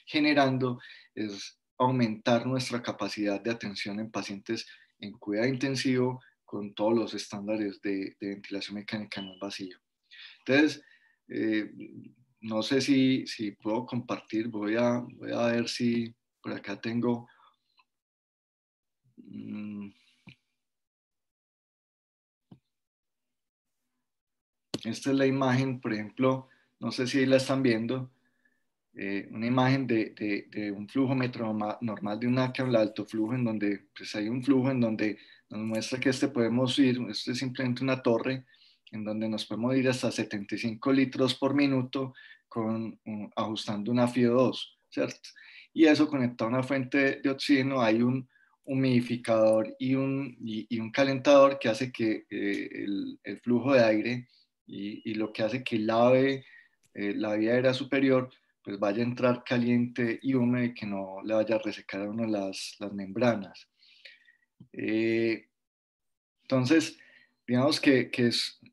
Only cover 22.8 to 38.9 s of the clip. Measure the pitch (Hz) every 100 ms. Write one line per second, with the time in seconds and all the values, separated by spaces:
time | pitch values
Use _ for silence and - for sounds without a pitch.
22.8 | _ _ _ _ _ _ _ _ _ _
23.8 | _ _ _ _ _ _ _ _ - -
24.8 | 110 107 139 135 135 135 131 127 135 127
25.8 | 117 107 107 - 131 131 - _ _ -
26.8 | 120 117 123 139 131 131 127 135 127 110
27.8 | 117 131 127 _ _ _ _ _ _ _
28.8 | _ 104 98 98 - 110 120 127 127 135
29.8 | 123 113 101 - 107 101 - 104 104 101
30.8 | 104 139 131 135 123 120 110 107 107 104
31.8 | 117 101 101 107 120 127 127 127 127 113
32.8 | 107 - 104 110 110 127 113 107 101 98
33.8 | _ - 95 110 104 131 127 131 131 131
34.8 | 117 107 107 98 - - - 107 110 110
35.8 | 107 127 135 127 143 120 113 120 127 135
36.8 | 131 123 104 104 - 123 131 127 127 123
37.8 | 135 127 123 117 131 131 - _ _ _
38.8 | -